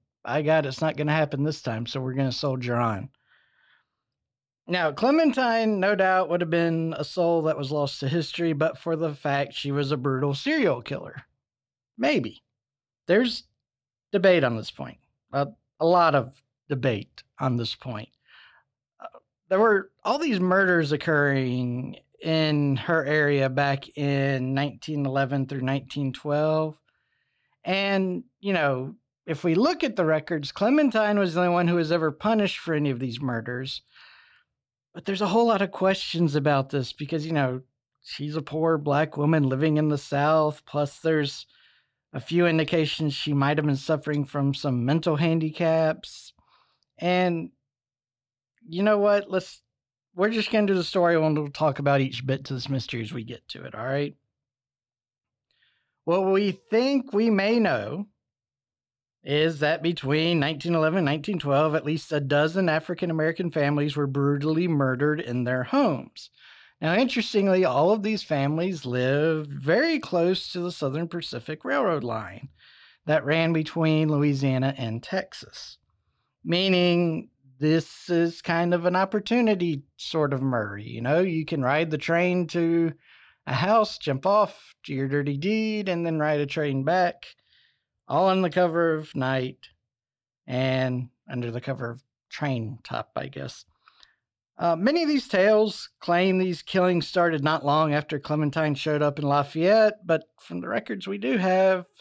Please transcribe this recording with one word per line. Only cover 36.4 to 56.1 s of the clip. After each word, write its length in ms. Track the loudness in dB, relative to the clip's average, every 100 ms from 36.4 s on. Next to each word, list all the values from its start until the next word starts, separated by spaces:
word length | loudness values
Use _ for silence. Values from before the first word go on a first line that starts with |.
| 2 2 0
this 220 | -4 -4
because, 300 | -8 -6 -6
you 80 | -2
know, 300 | 0 0 -2 -10 _ _ _
she's 340 | -18 -10 -6 -6
a 60 |
poor 380 | -6 -2 0 0
black 380 | 0 0 0 0
woman 300 | 2 4 2
living 300 | 2 0 2
in 120 | 0
the 100 | -2
South. 640 | -2 0 2 4 2 -2 -8
Plus, 320 | -4 -4 -4
there's 480 | 0 0 0 -6 -18 _ _ _ _ _ _
a 80 | -14
few 280 | -2 2 4
indications 640 | 2 2 0 0 -2 -4
she 180 | -4 -2
might 280 | 2 2 2
have 80 | 2
been 80 | 0
suffering 500 | 0 -2 0 -4 -2
from 300 | -2 -2 0
some 300 | -2 0 2
mental 300 | 0 2 0
handicaps. 1200 | 2 0 -2 -2 0 2 2 -2 -8 -20 -20 _ _ _ _ _ _ -6
And 540 | 0 2 2 -2 -6 _ _ _ _ _ _ _ _ _ _ _ -12
you 140 | -2
know 160 | 2 4
what? 320 | 4 4 2
Let's, 320 | -4 -4 -20 _ _ _ _ _ -2
we're 160 | 0
just 200 | 0 0
gonna 140 | 2 2
do 80 |
the 100 | 2
story 320 | 0 2 4 4
and 220 | 2 0
we'll 120 | -2
talk 280 | 0 -2 0
about 240 | 2 2
each 240 | 0 -4 -4
bit 200 | -6 -4
to 100 | -8
this 120 | -4
mystery 360 | -6 -4 -8
as 100 | -8
we 100 | -10
get 240 | -12 -16 _
to 160 | -16 -14
it, 100 | -10
all 100 | -6
right? 300 | -4 -4 -8 _ _ _ _ _ _ _ _ _ _ _ _ _ _ _ _ _ _
What 260 | -2